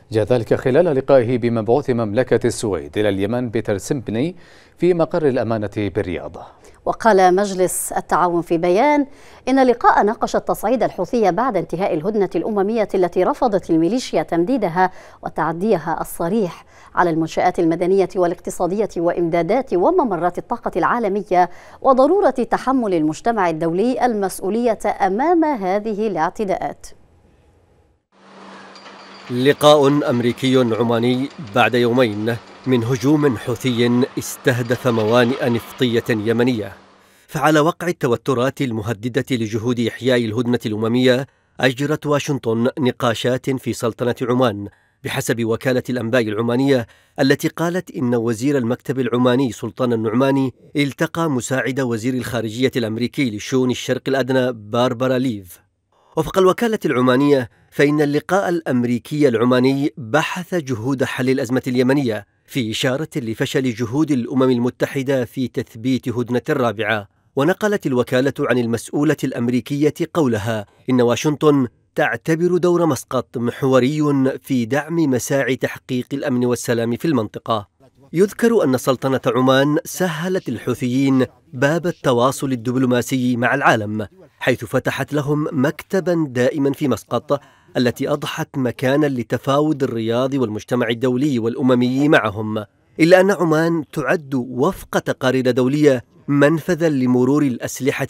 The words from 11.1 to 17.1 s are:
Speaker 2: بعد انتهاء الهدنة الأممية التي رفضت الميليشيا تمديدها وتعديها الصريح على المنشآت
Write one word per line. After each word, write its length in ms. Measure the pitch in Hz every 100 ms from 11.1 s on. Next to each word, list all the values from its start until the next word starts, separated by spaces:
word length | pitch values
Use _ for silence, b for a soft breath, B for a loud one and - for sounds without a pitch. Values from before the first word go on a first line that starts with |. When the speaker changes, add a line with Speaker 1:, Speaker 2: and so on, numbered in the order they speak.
| 247 202
Speaker 2:
بعد 260 | 170 262 190
انتهاء 360 | 160 170 196
الهدنة 360 | 165 175 214 185 175
الأممية 520 | 165 202 202 233 196 196
التي 280 | 175 185
رفضت 460 | 185 294 254 190 -
الميليشيا 540 | 160 170 247 - 185
تمديدها 680 | 151 170 175 262 190 165 185 B B B
وتعديها 800 | - - 156 165 208 185 160 156
الصريح 640 | 165 - 170 226 180 - - B B -
على 140 |
المنشآت 500 | 175